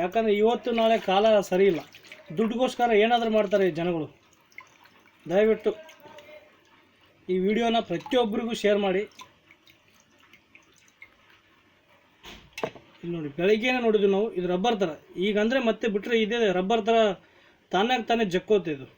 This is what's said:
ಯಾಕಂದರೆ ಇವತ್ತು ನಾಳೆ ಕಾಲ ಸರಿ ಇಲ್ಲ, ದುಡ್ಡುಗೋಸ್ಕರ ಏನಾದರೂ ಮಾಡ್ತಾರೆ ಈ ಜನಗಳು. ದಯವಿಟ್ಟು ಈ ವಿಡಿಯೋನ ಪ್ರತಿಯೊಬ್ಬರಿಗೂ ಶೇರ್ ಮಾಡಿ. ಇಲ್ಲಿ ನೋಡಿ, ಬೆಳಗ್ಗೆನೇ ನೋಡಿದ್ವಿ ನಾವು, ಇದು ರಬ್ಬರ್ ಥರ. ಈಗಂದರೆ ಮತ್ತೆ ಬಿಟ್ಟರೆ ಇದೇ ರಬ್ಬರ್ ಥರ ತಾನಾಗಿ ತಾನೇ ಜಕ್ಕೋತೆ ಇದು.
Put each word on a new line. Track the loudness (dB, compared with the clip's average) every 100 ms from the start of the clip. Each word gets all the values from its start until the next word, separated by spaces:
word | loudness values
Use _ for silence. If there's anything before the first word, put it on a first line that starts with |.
| -4
ಯಾಕಂದರೆ | -2 0 2
ಇವತ್ತು | 2 0 -2 0
ನಾಳೆ | 2 2 2
ಕಾಲ | 2 4 4 2
ಸರಿ | 2 2
ಇಲ್ಲ, | 2 -6 -18 -20 -20 -10 -4
ದುಡ್ಡುಗೋಸ್ಕರ | -2 0 -2 0 2 4
ಏನಾದರೂ | 4 2 2 0
ಮಾಡ್ತಾರೆ | 2 2 0
ಈ | 0
ಜನಗಳು. | -4 -4 -6 -14 _ _ _ -20 -20 _ _ _ _ _ -2
ದಯವಿಟ್ಟು | 2 2 2 -2 -6 -10 -20 -20 -20 -20 -20 -20 _ _ _ _ _ _ _ -6
ಈ | -2 0
ವಿಡಿಯೋನ | 0 0 -2 -2
ಪ್ರತಿಯೊಬ್ಬರಿಗೂ | -6 -2 0 0 -2 -6 -2
ಶೇರ್ | 0 2
ಮಾಡಿ. | 0 -2 -4 -12 -20 _ _ _ _ _ _ _ _ _ _ -20 _ -20 _ _ _ _ -20 _ _ _ _ _ _ _ _ _ _ _ -20 -20 -20 -12 -12 -12 -20 -14
ಇಲ್ಲಿ | -10 -8
ನೋಡಿ, | -8 -2
ಬೆಳಗ್ಗೆನೇ | 0 2 0 0 2
ನೋಡಿದ್ವಿ | 2 2
ನಾವು, | 2 0 -4
ಇದು | -4
ರಬ್ಬರ್ | -2 0 0
ಥರ. | -2 -6 -14 -4 -2
ಈಗಂದರೆ | 0 0 0 0
ಮತ್ತೆ | -2 -2 -4
ಬಿಟ್ಟರೆ | -2 0 0
ಇದೇ | 0 0 0
ರಬ್ಬರ್ | 0 0 2
ಥರ | 2 2 0 _ _ _ _ _
ತಾನಾಗಿ | -2 0 -2 0
ತಾನೇ | -2 0 -2
ಜಕ್ಕೋತೆ | 0 0 0 -8
ಇದು. | -10